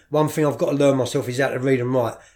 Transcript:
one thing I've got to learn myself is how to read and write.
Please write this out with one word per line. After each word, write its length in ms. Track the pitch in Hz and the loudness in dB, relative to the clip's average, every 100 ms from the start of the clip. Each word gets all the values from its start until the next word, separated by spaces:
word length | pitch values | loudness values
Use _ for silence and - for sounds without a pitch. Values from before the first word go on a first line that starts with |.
| _ | _
one 200 | 151 151 | -2 0
thing 160 | 156 147 | 0 -2
I've 120 | - | 0
got 140 | 175 | -2
to 40 | 143 | 2
learn 220 | 143 135 | 2 2
myself 300 | 120 143 120 | 0 -2 -4
is 120 | 123 | -2
how 100 | 131 | -2
to 100 | 127 | -2
read 200 | 131 131 | 0 0
and 140 | 120 | 2
write. 240 | 131 113 - - | 0 -2 -4 -18